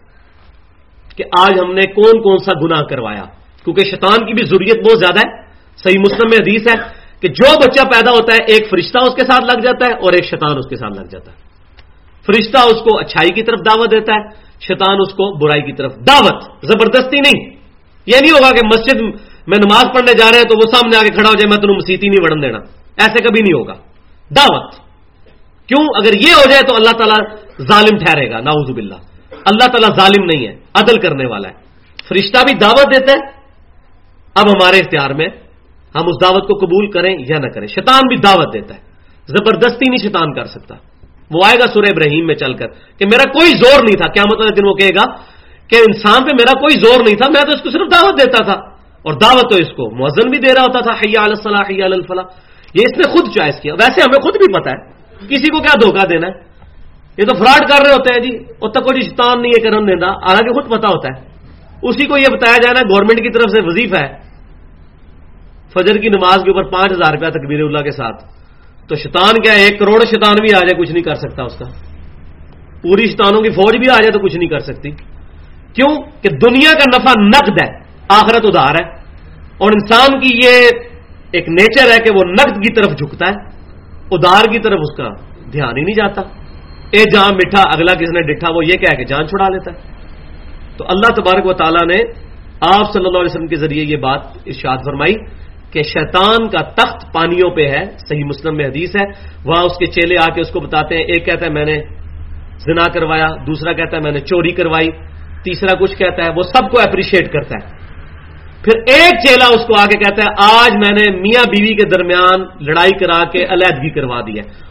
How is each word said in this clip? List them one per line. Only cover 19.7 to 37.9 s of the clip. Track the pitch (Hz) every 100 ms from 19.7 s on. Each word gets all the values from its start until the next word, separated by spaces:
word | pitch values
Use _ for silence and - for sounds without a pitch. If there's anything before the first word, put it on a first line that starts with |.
| 214 254
پڑھنے | 254 247
جا | 220 226
رہے | 240
ہیں | 226
تو | 220
وہ | 220
سامنے | 247 233 226
آ |
کے | 208
کھڑا | 180 214
ہو |
جائے، | 208 208
"میں | 208
تمہیں | 202 190
مسیت | - 185
ہی | 202
نہیں | 196
وڑن | 160 156
دینا"، | 135 110 - - - -
ایسے | 214 226
کبھی | 233 220
نہیں | 202 147
ہوگا۔ | 98 95 - _ _ - - 147
دعوت | 285 135 - - _ _ _ _ _ _ _ _ -
کیوں؟ | 269 302 214
اگر | 220
یہ | 208 311
ہو | 339 262
جائے | 269
تو | 262 233
اللہ | 226
تعالیٰ | 226 220 214 208 - - - 127
ظالم | 202 214 208
ٹھہرے | 165 151 120
گا، | 113
نعوذ | 131 151 131
باللہ۔ | 117 101 95 - - _
اللہ | - - 214 196
تعالیٰ | 226 220 -
ظالم | 190 202 180
نہیں | 156 110
ہے، | - -
عدل | 196 214 226
کرنے | 180 139 127
والا | 104 95
ہے۔ | - _ _ _ - -
فرشتہ | 180 196 247
بھی | 269
دعوت | 247 208 240 285 262
دیتا | 262
ہے، | 277 - - _ _ _ _ _ _ _ _ _ 190
اب | 208
ہمارے | 190 180 190
اختیار | - 156 135
میں | 139 170 - - _ _ _ _ 151
ہم |
اس | 175 156
دعوت | 185 190 196
کو | 202
قبول | 180 185 202
کریں | 185 180 180
یا | 131 156
نہ | 127
کریں۔ | 107 104
شیطان | - 214